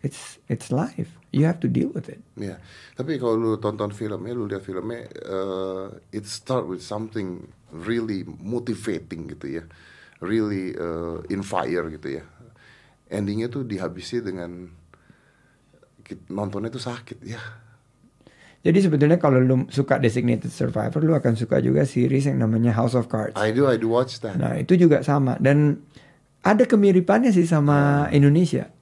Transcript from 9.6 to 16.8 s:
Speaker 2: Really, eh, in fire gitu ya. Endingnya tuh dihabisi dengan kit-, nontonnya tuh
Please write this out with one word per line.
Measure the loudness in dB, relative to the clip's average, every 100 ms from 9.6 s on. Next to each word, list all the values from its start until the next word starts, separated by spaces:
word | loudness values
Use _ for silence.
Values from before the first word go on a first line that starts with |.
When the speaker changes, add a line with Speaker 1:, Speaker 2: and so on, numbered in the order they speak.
| -12 -20 -20 -20 -20 _
Speaker 2:
Really, | -2 0 0 -2 -6
eh, | -6 -6 -6 -6 -8 -6
in | -6
fire | -4 -4 -2 -2 -4
gitu | -8 -10
ya. | -10 -12 _ -20 _ -20 -20 _ _ _
Endingnya | -6 -4 -4 -4
tuh | -6
dihabisi | -6 -6 -6 -8 -8 -6
dengan | -6 -8 -10 -12 -16 -20 _ _ _ _ _ _ _ _ _ _ _ _
kit-, | -18 -18 -10
nontonnya | -6 -4 -4 -6
tuh | -8